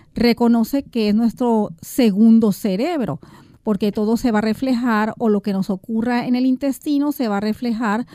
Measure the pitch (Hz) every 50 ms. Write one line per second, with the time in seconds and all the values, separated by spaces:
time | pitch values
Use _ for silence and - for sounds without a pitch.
0 | - _ - - 233 240 233 - 240 240 233 233 226 - - 277 277 - - 233
1 | 214 208 208 220 233 233 - - 254 240 226 220 208 - 165 - - - - -
2 | 247 226 185 202 226 226 226 226 220 214 185 - - 214 185 190 247 339 359 302
3 | 226 185 135 - - - - - - - - _ - 220 214 196 - 208 190 -
4 | 214 208 233 233 - 247 214 208 208 220 220 - 269 262 254 233 247 247 220 208
5 | 214 220 - - 247 226 208 202 196 214 196 190 190 - 196 190 _ - 226 220
6 | 226 240 240 240 - 254 247 247 254 262 254 254 - 277 254 - - 311 294 285
7 | 285 294 285 - 247 220 202 202 202 214 214 - 254 240 226 214 247 214 202 226
8 | 247 - -